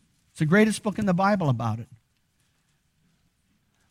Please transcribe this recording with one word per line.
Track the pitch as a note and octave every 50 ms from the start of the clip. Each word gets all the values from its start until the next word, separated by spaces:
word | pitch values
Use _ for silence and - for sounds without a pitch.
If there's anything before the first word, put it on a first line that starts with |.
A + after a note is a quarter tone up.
| _ _ _ _ _ _
It's | _ -
the | D#3+
greatest | D3 F3 G#3 G#3+ A3 G#3 - -
book | A3 - -
in | G#3
the | G3 F3+
Bible | F3 F#3+ G3 G#3 F#3+ E3+ C#3+
about | B2 A2+ A#2+ A2+ G#2+ A2+
it. | A2 - - - _ _ _ _ _ _ _ _ _ _ _ _ _ _ _ _ _ _ _ _ _ _ _ _ _ _ _ _ _ _ _ _ _ _ _ _ _ _